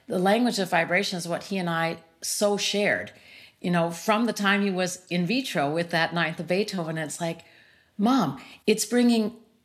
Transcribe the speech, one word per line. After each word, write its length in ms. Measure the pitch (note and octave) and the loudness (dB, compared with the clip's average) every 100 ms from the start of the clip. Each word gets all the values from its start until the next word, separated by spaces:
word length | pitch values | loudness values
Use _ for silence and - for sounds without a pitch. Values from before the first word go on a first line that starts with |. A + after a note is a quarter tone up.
| - | -6
the 100 | F#3 | 0
language 400 | F#3+ A3+ A#3+ G3 | 4 4 2 0
of 120 | F3+ | 0
vibration 460 | E3+ E3 F3+ G3+ F3+ | 0 2 0 -2 -4
is 100 | E3+ | -6
what 160 | E3 | -6
he 120 | - G3 | -4 -4
and 140 | F3 | -2
I 280 | E3 E3 - - _ | -2 -2 -4 -12 _
so 360 | - - G#3 G3+ | -6 0 2 2
shared, 560 | - G3+ G3 G2 G2 - - - - _ | 0 0 2 0 -4 -14 -20 -20 -20 _
you 100 | F3+ | -2
know, 200 | F3 E3+ | 0 0
from 340 | E3+ - A3 A#3 | -2 0 2 2
the 60 | |
time 300 | - G3 G3+ | 0 2 2
he 80 | G3+ | 2
was 360 | F3+ F3+ - - | 0 -2 -4 -4
in 180 | F3 F3 | -2 0
vitro 460 | B3+ C4 F3 C#3+ | 0 -2 -2 0
with 180 | D#3+ F3 | 0 -2
that 220 | E3+ E3 | 0 0
Ninth 280 | F3 D#3+ D#3+ | 0 -2 -4
of 80 | E3 | -2
Beethoven. 500 | F3+ F#3 F#3+ D#3+ D#3+ | -2 -2 -4 -4 -6
It's 220 | D3+ - | -6 -6
like, 240 | E3+ E3 - - _ _ _ - | -6 -6 -12 -20 _ _ _ -2
"Mom, 440 | A3 C4 D3+ C3+ - - - | 2 2 2 -4 -12 -6 0
it's 180 | G#3+ | 0
bringing 520 | - A#3+ A#3+ A3+ G#3 - _ _ | 2 2 4 4 0 -4 _ _